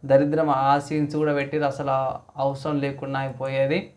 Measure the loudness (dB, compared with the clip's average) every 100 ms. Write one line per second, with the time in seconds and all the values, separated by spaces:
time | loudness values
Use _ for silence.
0 | 6 4 6 2 2 2 4 2 2 -2
1 | -2 0 0 0 -2 -2 -2 -2 -2 0
2 | -2 -6 -12 -4 -2 -2 -4 -2 -2 -6
3 | -6 -6 -6 -6 -4 0 2 0 -4